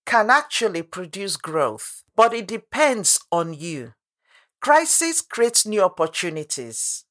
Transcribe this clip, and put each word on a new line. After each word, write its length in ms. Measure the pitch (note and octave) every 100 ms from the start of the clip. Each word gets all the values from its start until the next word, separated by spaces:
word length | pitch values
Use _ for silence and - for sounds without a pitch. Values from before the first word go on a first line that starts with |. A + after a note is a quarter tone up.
can 240 | - A#3 G#3+
actually 540 | C#4 C#4+ - A3 E3
produce 560 | D#3+ F3+ F3 F#3 G3 -
growth, 680 | D#3+ D#3 B2+ A2 - - -
but 200 | - A#3
it 120 | A#3 F#3+
depends 720 | A3 _ B3 D4+ A3+ F3 - -
on 220 | E3+ E3
you. 400 | D3 E3 D3 A#2 _ _ _ _ _ _ _
Crisis 640 | - D4+ D#4+ - E4 E4
creates 420 | - - A#3 A#3
new 160 | G#3+ G#3+
opportunities. 1300 | F#3 - D#3+ - F3 D#3 D3+ - A#2 A2 - - _